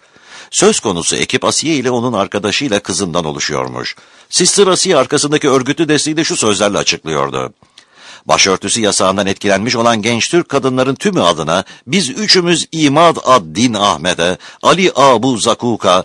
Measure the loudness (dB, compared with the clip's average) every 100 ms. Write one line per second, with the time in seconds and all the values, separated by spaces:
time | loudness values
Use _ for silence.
0 | _ _ -20 -20 -10 0 0 2 -2 -4
1 | -4 -4 -2 -2 0 -2 -2 -2 -2 -2
2 | -2 -2 -2 -2 -2 -2 -2 -2 -2 -4
3 | -2 -2 -4 -6 -4 -4 -4 -6 -10 -12
4 | -20 -20 -6 -2 0 4 2 2 2 2
5 | 2 0 0 0 2 0 0 -2 0 0
6 | 0 -2 -4 -2 0 2 0 0 -2 -4
7 | -4 -2 -2 -4 -8 _ _ _ _ _
8 | -20 -12 -2 0 2 0 -2 0 0 2
9 | 0 0 -2 -2 0 0 0 0 2 2
10 | 0 -2 0 -2 0 -2 0 0 -2 0
11 | -2 2 0 0 0 -2 -2 -12 -4 -2
12 | -2 -4 0 0 2 0 -2 0 2 4
13 | 4 2 2 2 0 -2 0 2 0 0
14 | -2 0 0 -2 -10 -2 2 2 2 4
15 | 4 4 2 0 -2 -2 -2 0 2 2